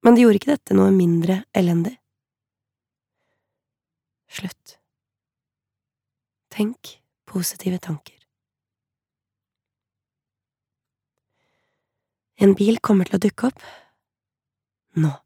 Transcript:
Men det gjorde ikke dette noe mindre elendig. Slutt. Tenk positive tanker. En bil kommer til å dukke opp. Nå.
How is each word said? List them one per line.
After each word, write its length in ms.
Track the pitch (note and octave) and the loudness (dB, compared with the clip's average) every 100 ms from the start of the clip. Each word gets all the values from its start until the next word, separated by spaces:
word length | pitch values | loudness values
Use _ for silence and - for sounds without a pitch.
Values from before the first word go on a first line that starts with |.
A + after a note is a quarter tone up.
Men 140 | A#3+ A#3 | 6 6
det 80 | |
gjorde 160 | A#3+ G#3 | 6 4
ikke 140 | - D4 | -2 -6
dette 220 | - F#3+ | 0 2
noe 160 | G3 F#3+ | 2 2
mindre 480 | F3 E3+ E3 F#3+ - | 2 0 -2 -4 -4
elendig. 400 | - F3 E3+ F3 B3+ _ _ _ _ _ _ _ _ _ _ _ _ _ _ _ _ _ _ _ _ _ _ _ | -2 0 0 -4 -10 _ _ _ _ _ _ _ _ _ _ _ _ _ _ _ _ _ _ _ _ _ _ _
Slutt. 480 | - F#3+ - - _ _ _ _ _ _ _ _ _ _ _ _ _ _ _ _ _ _ | -16 -16 -16 -20 _ _ _ _ _ _ _ _ _ _ _ _ _ _ _ _ _ _
Tenk 460 | - G#3+ B3 - - _ _ - | -8 -6 -8 -20 -20 _ _ -12
positive 480 | F#3+ E3+ - F#3+ F3+ | -10 -8 -8 -8 -8
tanker. 340 | - D#3 - _ _ _ _ _ _ _ _ _ _ _ _ _ _ _ _ _ _ _ _ _ _ _ _ _ _ _ _ _ _ _ _ _ _ _ _ _ _ _ _ _ _ _ | -10 -12 -12 _ _ _ _ _ _ _ _ _ _ _ _ _ _ _ _ _ _ _ _ _ _ _ _ _ _ _ _ _ _ _ _ _ _ _ _ _ _ _ _ _ _ _
En 140 | G3+ F#3+ | 2 4
bil 220 | G3+ A3+ | 0 -2
kommer 240 | - G3+ F3+ | 0 -2 0
til 140 | F#3 | -2
å 20 | |
dukke 300 | G3+ - B3 | -4 -4 -8
opp. 100 | - - - _ _ _ _ _ _ _ _ _ _ _ - | -8 -20 -20 _ _ _ _ _ _ _ _ _ _ _ -4
Nå. 140 | D#3 C3+ | -4 -4